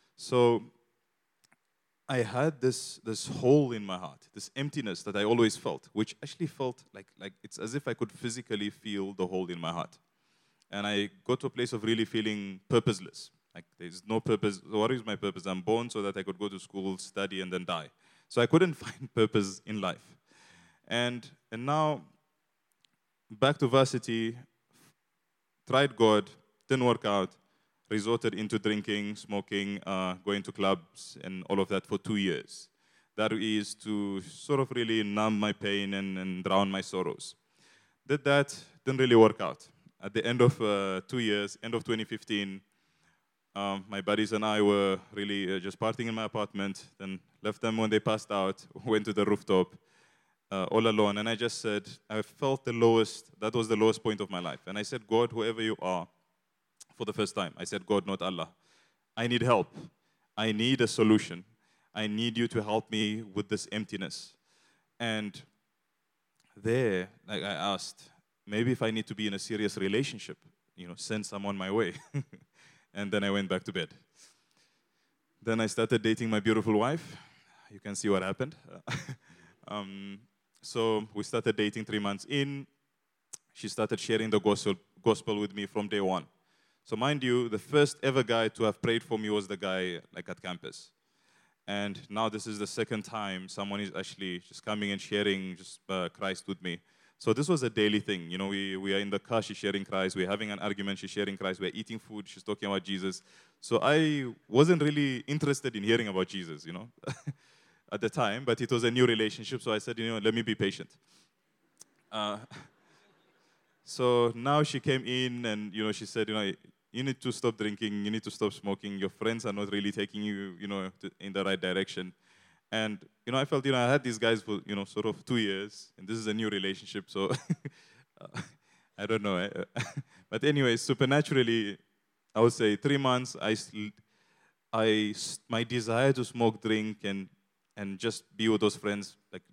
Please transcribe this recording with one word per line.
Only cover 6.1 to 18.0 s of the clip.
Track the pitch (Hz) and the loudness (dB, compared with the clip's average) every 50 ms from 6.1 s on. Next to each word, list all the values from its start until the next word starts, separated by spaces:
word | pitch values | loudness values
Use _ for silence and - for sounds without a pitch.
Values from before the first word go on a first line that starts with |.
| - - | -6 -10
actually | 143 147 - - 170 | -14 -14 -8 -6 -6
felt | - - - 135 127 120 - - _ - | -6 -4 -6 -6 -6 -6 -10 -16 _ -20
like, | 98 98 _ _ - | -20 -20 _ _ -16
like | 95 98 - _ - | -16 -16 -14 _ -20
it's | - - | -18 -12
as | - 104 113 127 | -10 -6 -6 -6
if | 143 - | -4 -4
I | 131 113 | -4 -4
could | - 117 104 | -2 -4 -6
physically | - - 131 120 113 127 - - 113 101 104 104 | -4 -6 -6 -6 -6 -8 -6 -6 -4 -2 -2 -4
feel | - - - 110 101 98 95 98 98 | -6 -8 -8 -6 -4 -4 -4 -4 -4
the | 95 92 | -4 -4
hole | 87 95 92 92 85 | -2 -2 -2 -4 -4
in | 87 85 | -6 -6
my | 82 82 | -6 -4
heart. | 85 85 - - - _ _ _ _ _ _ _ _ _ _ _ _ _ _ _ | -4 -4 -6 -8 -12 _ _ _ _ _ _ _ _ _ _ _ _ _ _ _
And | 98 101 101 | -6 -4 -2
I | 104 104 101 104 98 - - _ | 0 0 0 0 -2 -6 -6 _
got | - 127 - | -2 -2 0
to | - | -2
a | 127 | -4
place | - - 123 127 123 | -4 -4 -2 -2 -4
of | 107 110 | -2 0
really | 113 117 113 110 | 2 2 2 0
feeling | - - 113 107 110 107 104 101 98 95 92 _ - | 0 0 -2 -2 -2 -4 -4 -6 -10 -12 -12 _ 2
purposeless. | 120 117 - 123 104 92 92 - - - - - _ _ _ _ - | 2 4 4 2 0 -2 -6 -14 -16 -16 -18 -18 _ _ _ _ -20
Like, | 87 - _ _ - | -20 -20 _ _ -16
there's | 87 87 87 87 90 | -16 -14 -14 -12 -6
no | 107 110 113 | -4 -2 -2
purpose. | - - 110 95 107 104 98 90 - 85 | 2 2 2 2 2 0 -2 -4 -6 -4
What | 110 104 107 117 | 0 2 2 2
is | 135 120 107 | 0 -2 -4
my | 110 101 | -6 -6
purpose? | 90 101 98 87 92 85 | -4 -4 -4 -4 -4 -6
I'm | 98 92 92 | -6 -6 -2
born | 87 107 110 117 120 113 | 0 2 2 2 0 -2
so | - 107 101 | -4 -4 -4
that | 98 92 | -4 -4
I | 98 | -4
could | 92 98 92 | -6 -8 -6
go | 92 104 | -6 -6
to | 98 95 92 | -6 -6 -10
school, | - - - 98 95 95 92 92 | -14 -12 -8 -6 -4 -4 -6 -6
study, | - - - 98 98 92 95 92 | -10 -8 -6 -4 -4 -4 -4 -6
and | 92 90 | -6 -6
then | 90 90 87 | -6 -6 -4
die. | 90 87 80 76 - _ _ | -4 -6 -6 -8 -10 _ _